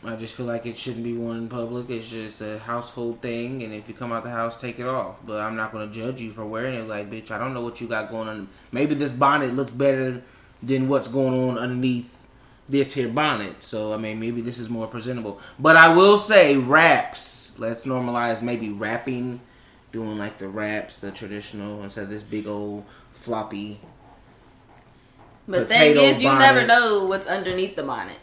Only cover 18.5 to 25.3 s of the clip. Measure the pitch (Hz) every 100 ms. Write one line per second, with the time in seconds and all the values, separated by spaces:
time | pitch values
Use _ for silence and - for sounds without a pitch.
18.5 | 120 110 101 107 117 - 123 127 123 -
19.5 | _ _ _ _ 113 110 107 104 - 98
20.5 | 101 107 107 - - 98 98 104 104 104
21.5 | 107 101 104 101 104 101 107 104 107 104
22.5 | 104 104 104 104 - - - - 110 107
23.5 | 101 104 104 - - - - _ _ _
24.5 | _ _ - _ _ _ _ -